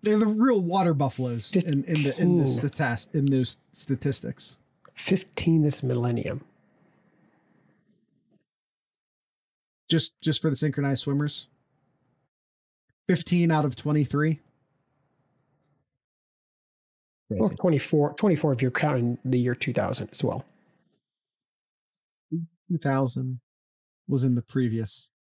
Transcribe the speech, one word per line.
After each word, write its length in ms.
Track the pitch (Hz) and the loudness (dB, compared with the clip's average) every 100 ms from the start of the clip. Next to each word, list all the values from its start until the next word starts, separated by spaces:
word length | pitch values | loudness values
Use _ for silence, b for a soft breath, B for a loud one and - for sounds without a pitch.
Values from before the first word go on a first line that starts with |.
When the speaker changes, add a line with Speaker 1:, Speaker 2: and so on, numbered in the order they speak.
Speaker 1:
they're 160 | 202 214 | 2 2
the 80 | 220 | 2
real 320 | 214 254 220 | 2 2 2
water 340 | 175 190 175 | 2 2 2
buffaloes 600 | 147 135 - 127 117 - 190 | 2 0 -2 -4 -4 -2 0
in, 280 | 170 139 139 | 0 -2 0
in 180 | 156 | 0
the, 120 | 143 - | 0 2
in 180 | 175 180 | 2 4
the 60 | 139 | 2
Speaker 2:
Fifteen. 220 | 123 139 | 0 -2
Speaker 1:
statis-, 460 | - 139 117 - 156 | -2 -2 -2 -4 0
in 100 | 139 | 2
those 320 | 135 123 - _ | 2 0 -4 _
statistics. 880 | - - 131 147 127 - - - - _ _ _ - | -16 -6 -4 -2 -4 -6 -10 -12 -14 _ _ _ -12
Speaker 2:
Fifteen 680 | - 190 - - - 165 | -2 -2 -2 -4 2 4
this 200 | 151 143 | 4 2
millennium. 600 | 131 123 120 117 - - - _ _ _ _ _ _ _ _ _ _ _ _ _ _ _ _ _ _ _ _ _ _ _ _ _ _ _ _ _ _ _ _ _ _ | 0 0 0 -2 -4 -8 -12 _ _ _ _ _ _ _ _ _ _ _ _ _ _ _ _ _ _ _ _ _ _ _ _ _ _ _ _ _ _ _ _ _ _
Speaker 1:
Just, 300 | 160 - _ | 0 0 _
just 200 | - 147 | -2 0
for 80 | 160 | -2
the 60 | 139 | 0
synchronized 480 | 156 139 139 135 | -2 0 -2 -2
swimmers? 440 | - 139 147 - - _ _ _ _ _ _ _ _ _ _ _ _ _ _ _ - | -2 -2 -2 -6 -10 _ _ _ _ _ _ _ _ _ _ _ _ _ _ _ 0
Fifteen 440 | 180 - 180 170 | 0 2 2 4
out 140 | 156 147 | 4 2
of 100 | 127 | -2
twenty-three? 640 | 147 151 139 143 156 156 _ _ _ _ _ _ _ _ _ _ _ _ _ _ _ _ _ _ _ _ _ _ _ _ _ _ _ _ _ | -2 0 0 0 0 0 _ _ _ _ _ _ _ _ _ _ _ _ _ _ _ _ _ _ _ _ _ _ _ _ _ _ _ _ _
Speaker 2:
Or 80 | 101 | -2
Speaker 1:
Crazy. 180 | 107 - | -2 0
Speaker 2:
twenty-four, 580 | 180 147 - 156 147 | 2 2 2 2 2
twenty-four 380 | - 208 165 156 | 2 0 2 2
if 100 | 127 | 0
you're 80 | 127 | 0
counting 460 | - 156 135 120 120 | 0 0 0 0 -2
the 160 | 131 127 | 0 0
year 160 | 123 123 | 0 -2
two 160 | - | -2
thousand 380 | 120 104 110 - | -2 -2 -4 -6
as 100 | - | -4
well. 200 | 113 - - _ _ _ _ _ _ _ _ _ _ _ _ _ _ _ _ _ _ | -4 -4 -12 _ _ _ _ _ _ _ _ _ _ _ _ _ _ _ _ _ _
Speaker 1:
Two 460 | 165 165 _ _ 170 | -8 -8 _ _ -4
thousand 640 | 143 135 131 131 131 123 _ _ _ _ _ _ - | 0 0 0 -2 -6 -8 _ _ _ _ _ _ -4
was 160 | 139 131 | 0 2
in 100 | 120 | 0
the 60 | |
previous 680 | - 135 123 113 110 - - _ | -2 -2 0 -2 -4 -8 -10 _